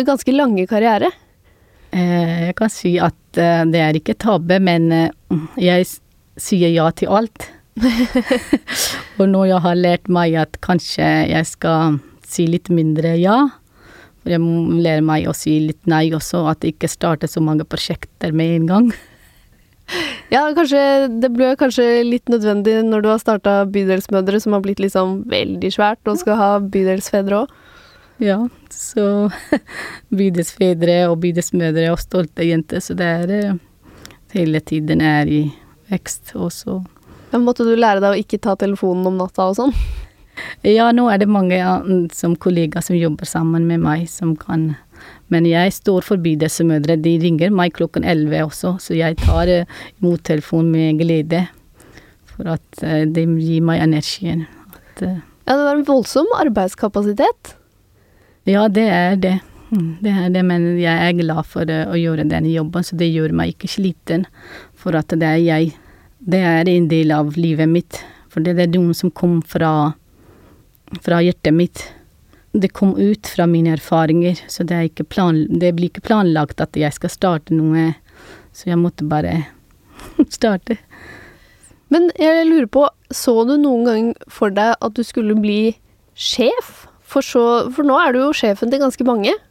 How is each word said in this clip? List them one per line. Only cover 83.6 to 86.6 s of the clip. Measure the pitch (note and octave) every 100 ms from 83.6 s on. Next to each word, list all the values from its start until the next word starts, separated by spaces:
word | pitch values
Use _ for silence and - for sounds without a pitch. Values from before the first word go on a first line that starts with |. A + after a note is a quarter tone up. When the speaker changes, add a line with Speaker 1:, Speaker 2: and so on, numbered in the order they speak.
Speaker 1:
noen | C#4+ A#3+
gang | A#3+ A3 A3+ - -
for | - G#3+
deg | G3 A3 A#3
at | A#3 G#3
du |
skulle | A3+ - G#3+ G#3+
bli | G#3 G#3 A3 A3 _ _ _ -
sjef? | - - A#3+ A#4